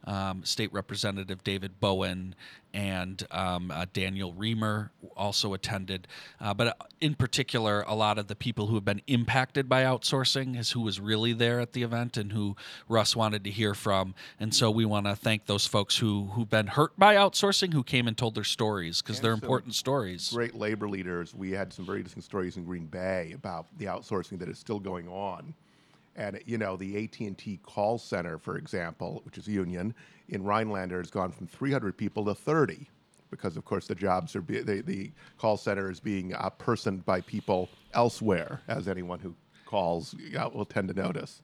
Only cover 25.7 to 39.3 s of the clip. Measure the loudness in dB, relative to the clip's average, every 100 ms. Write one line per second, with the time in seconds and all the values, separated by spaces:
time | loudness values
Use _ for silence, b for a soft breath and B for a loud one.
25.7 | b b b b -8 -6 -6 -6 -2 -2
26.7 | -4 -4 -4 -6 -6 -8 -8 -8 -10 -8
27.7 | 0 0 0 -2 -4 -4 -6 -6 -8 -4
28.7 | -4 -4 -6 -8 -8 -12 -12 -2 -2 0
29.7 | -2 -4 -6 B B -8 -4 2 2 2
30.7 | -2 -2 -4 -4 -2 -2 -4 -14 -4 0
31.7 | 0 0 -2 -4 0 -2 0 2 4 4
32.7 | 2 -14 _ _ _ _ -6 -4 -6 -2
33.7 | -4 -2 -2 2 2 2 -6 -4 -4 -2
34.7 | -2 -2 -6 -6 -14 B _ 2 2 0
35.7 | 0 -2 -4 -2 -2 -2 -4 -4 -2 0
36.7 | 2 2 -2 0 0 0 -6 0 0 0
37.7 | -8 -4 4 4 4 2 2 2 -8 -4
38.7 | -4 -2 -4 -4 -6 -8